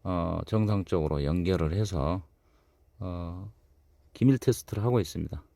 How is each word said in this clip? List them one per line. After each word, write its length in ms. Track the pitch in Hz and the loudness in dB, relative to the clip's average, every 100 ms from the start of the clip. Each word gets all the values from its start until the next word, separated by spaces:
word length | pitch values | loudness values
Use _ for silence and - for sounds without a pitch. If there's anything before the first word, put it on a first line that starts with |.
어, 380 | 95 90 85 82 82 | -2 0 0 -2 0
정상적으로 760 | 110 107 101 90 92 78 73 | 0 2 0 0 0 2 0
연결을 480 | 71 90 85 90 80 | 0 2 2 2 2
해서, 500 | 92 104 85 71 92 - _ _ _ _ _ _ _ | 0 -2 0 0 -2 -6 _ _ _ _ _ _ _
어, 520 | 95 87 87 90 104 - _ _ _ _ _ | -8 -8 -8 -10 -14 -18 _ _ _ _ _
기밀 260 | - 123 131 | 2 4 4
테스트를 440 | - 110 - - | 2 0 -4 -2
하고 160 | 113 123 | 2 2
있습니다. 420 | 87 82 78 80 - | 0 -4 -6 -8 -12